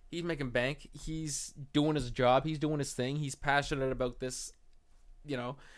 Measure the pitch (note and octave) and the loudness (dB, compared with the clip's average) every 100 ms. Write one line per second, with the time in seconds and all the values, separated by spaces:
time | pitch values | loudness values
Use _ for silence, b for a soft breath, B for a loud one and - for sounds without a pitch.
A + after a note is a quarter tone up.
0 | - E3+ E3+ D#3 E3 B2 B2+ D3 - C#3+ | -10 -6 -4 -2 -2 0 0 -2 -10 -10
1 | - D#3+ D#3 C#3 - - C#3 D3 D3+ D3+ | -6 -4 -4 -6 -8 -12 0 2 4 2
2 | B2 A2+ B2 C3 D#3 D3+ D3+ D3+ C#3 - | 0 4 6 6 4 0 0 0 -2 -2
3 | B2 D3 C#3+ - D3 C#3+ C#3 C#3+ C3 C3 | -2 -2 -4 -2 2 2 2 0 0 0
4 | B2+ B2 B2+ B2+ - - - - - - | -2 -2 -6 -6 -10 -14 -20 -20 -20 -20
5 | - - D3 C3 B2 C#3 B | -20 -14 -6 -4 -4 -8 B